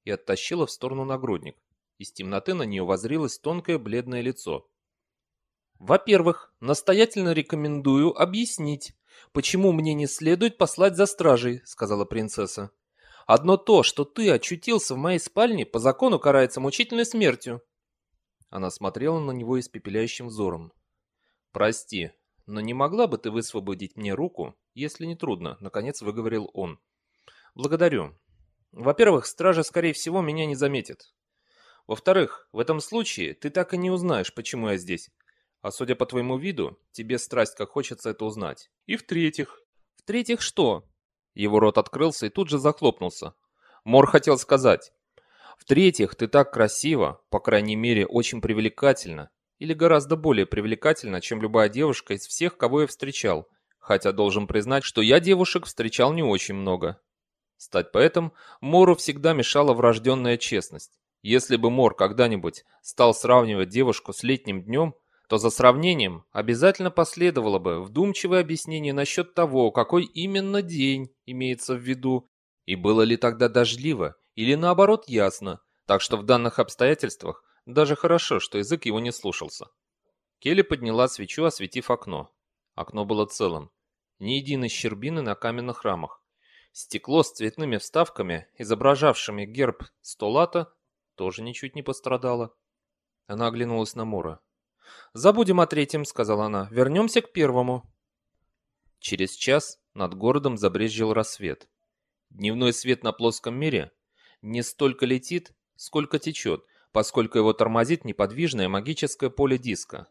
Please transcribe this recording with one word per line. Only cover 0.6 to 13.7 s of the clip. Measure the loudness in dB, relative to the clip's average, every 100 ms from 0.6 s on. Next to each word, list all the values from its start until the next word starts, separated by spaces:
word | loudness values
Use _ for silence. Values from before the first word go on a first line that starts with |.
| -4
в |
сторону | -6 -8 -6
нагрудник. | -6 -6 -4 -6 -6 -20 _ _ _ -20
Из | -18
темноты | -14 -8 -6 -4
на | -4
неё | -4 -4
воззрилось | -2 -2 -2 -4 -4 -6
тонкое | -6 -6 -4 -4
бледное | -4 -6 -6 -6
лицо. | -6 -6 -8 -10 -10 _ _ _ _ _ _ _ _ _ _ _
«Во-первых, | 2 2 4 4 4 0 -4 _
настоятельно | -4 -2 2 4 4 2 -2
рекомендую | 0 -2 -4 -4 -2 2 4 4 2
объяснить, | 0 0 -6 -6 -6 -8 -10 _ _ _ _
почему | -4 -2 2 2
мне | 2 0
не | -2 -4
следует | -2 0 2 0 0
послать | 0 2 2 4
за | 0
стражей», | 2 4 4 2 -6
сказала | -10 -8 -4 -2
принцесса. | -2 -4 -6 -6 -6 -8 -14 _ _ _ _ -8 4
«Одно | 4 6 2
то, | 6